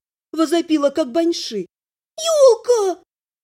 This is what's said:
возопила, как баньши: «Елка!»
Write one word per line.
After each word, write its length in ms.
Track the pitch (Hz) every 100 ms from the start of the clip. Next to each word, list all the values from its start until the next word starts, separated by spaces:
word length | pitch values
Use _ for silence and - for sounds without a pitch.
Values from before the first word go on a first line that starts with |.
| _ _ _
возопила, 580 | 311 302 339 330 311 285
как 220 | 277 254
баньши: 540 | 330 339 330 - 214 175 _ _ _ _ -
«Елка!» 840 | 659 605 539 453 - 466 381 349 _ _ _ _